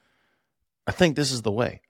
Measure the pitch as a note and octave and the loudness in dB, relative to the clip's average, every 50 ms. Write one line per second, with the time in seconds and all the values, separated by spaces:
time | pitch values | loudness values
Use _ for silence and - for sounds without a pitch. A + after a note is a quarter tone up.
0 | _ _ _ _ _ _ _ _ _ _ _ _ _ _ _ _ _ - - - | _ _ _ _ _ _ _ _ _ _ _ _ _ _ _ _ _ -6 0 2
1 | F#3 E3 C3+ C#3 D3 C3 C3 A#2+ A2 A2+ G2+ A#2 A#2+ - - - - | 2 2 4 2 -2 -2 -2 -2 -4 -2 -2 0 -2 -2 -4 -8 -8